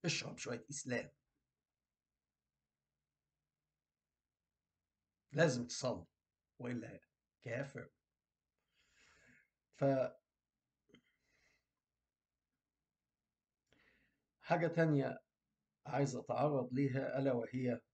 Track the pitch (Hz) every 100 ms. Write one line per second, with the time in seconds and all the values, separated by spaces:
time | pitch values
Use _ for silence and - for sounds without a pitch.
0 | 170 - - - - 123 - 143 - 120
1 | - _ _ _ _ _ _ _ _ _
2 | _ _ _ _ _ _ _ _ _ _
3 | _ _ _ _ _ _ _ _ _ _
4 | _ _ _ _ _ _ _ _ _ _
5 | _ _ _ 143 165 120 120 - 131 98
6 | 87 _ _ _ _ _ 123 120 110 98
7 | _ _ _ _ - 117 143 - - _
8 | _ _ _ _ _ _ _ _ _ _
9 | - - - - _ _ _ - 139 135
10 | 127 - _ _ _ _ _ _ _ -
11 | _ _ _ _ _ _ _ _ _ _
12 | _ _ _ _ _ _ _ _ _ _
13 | _ _ _ _ _ _ _ _ _ _
14 | _ _ _ _ - 175 165 165 160 143
15 | 131 120 _ _ _ _ _ _ - 131
16 | 139 120 - 117 143 143 123 127 139 123
17 | 131 123 139 123 113 127 123 120 _